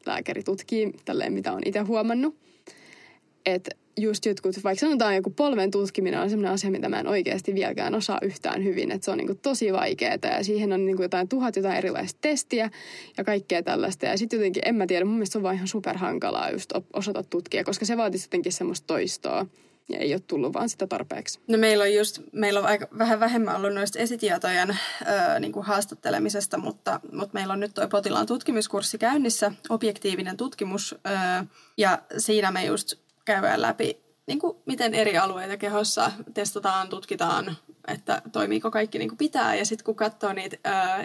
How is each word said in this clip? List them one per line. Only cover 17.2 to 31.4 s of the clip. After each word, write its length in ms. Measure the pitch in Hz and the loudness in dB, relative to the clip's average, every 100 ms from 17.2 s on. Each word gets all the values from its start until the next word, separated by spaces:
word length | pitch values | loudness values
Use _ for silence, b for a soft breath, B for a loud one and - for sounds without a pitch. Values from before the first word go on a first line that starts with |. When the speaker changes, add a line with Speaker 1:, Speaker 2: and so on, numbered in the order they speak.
Speaker 1:
tutkia, 420 | - 175 175 - | -4 -4 -2 -2
koska 200 | - 196 | -2 -2
se 120 | 208 233 | 0 0
vaatisi 300 | 214 185 - | 0 -2 -2
jotenkin 260 | 180 175 | -2 0
semmoista 340 | 185 180 180 - | -2 -4 -4 -2
toistoa. 600 | 156 185 - - 76 190 b b b - | 0 0 -2 -2 -2 -2 b b b -8
Ja 100 | - | -2
ei 160 | 151 | 0
oo 60 | 170 - | -2 -2
tullut 260 | 339 147 | -2 0
vaan 160 | - 233 | 0 -2
sitä 180 | - 190 | -2 -4
tarpeeksi. 540 | - - - - - - | -4 -6 -8 -8 -10 0
Speaker 2:
No 100 | 226 | 4
meillä 260 | 220 214 | 6 6
on 100 | 202 | 6
just, 260 | 208 214 - - | 4 2 -2 -8
meillä 280 | - 208 202 | -2 2 2
on 60 | 202 | 4
aika 220 | 208 202 214 | 2 0 0
vähän 220 | 233 214 | 2 4
vähemmän 360 | 226 240 214 190 | 4 4 2 0
ollut 180 | 196 | 0
noista 240 | 202 202 - | 0 -2 -2
esitietojen, 720 | 233 233 214 175 180 180 180 | -2 0 0 0 2 2 2
ö, 720 | 190 - - - 202 - - | 0 -4 -4 0 2 4 2
niinku 220 | 208 202 | 0 -4
haastattelemisesta, 960 | 208 202 202 - - 196 208 202 - - | 0 0 0 -4 -2 0 0 0 -2 -4
mutta, 420 | - 202 - - - | -4 -4 -4 -4 -6
mutta 220 | 196 202 | -8 -6
meillä 180 | 202 190 | -4 -2
on 80 | 196 | -2
nyt 140 | 208 | -4
toi 140 | 202 202 | -2 0
potilaan 380 | 202 202 - 214 | 0 2 0 0
tutkimuskurssi 720 | 247 - 233 - 202 208 220 | 0 0 0 0 -2 -2 0
käynnissä, 540 | 226 294 247 - 208 202 - | 2 4 2 2 0 -2 -4
objektiivinen 680 | 226 220 202 202 185 185 190 | -2 0 -2 -2 -2 -4 -6
tutkimus, 560 | 254 - 196 302 - | -8 -4 -4 -4 -6
ö, 500 | - 190 190 180 180 | -8 -4 0 0 0